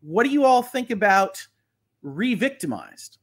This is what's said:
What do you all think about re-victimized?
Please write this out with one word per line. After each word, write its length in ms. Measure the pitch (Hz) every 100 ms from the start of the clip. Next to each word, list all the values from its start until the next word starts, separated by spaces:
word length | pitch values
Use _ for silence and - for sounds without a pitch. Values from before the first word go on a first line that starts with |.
What 220 | 151 170
do 60 | 262
you 160 | 285 269
all 160 | 254
think 300 | 240 269 254
about 540 | 220 208 190 190 190 - _ _ _ _ _
re-victimized? 1160 | 143 139 240 226 262 269 160 107 53 50 - _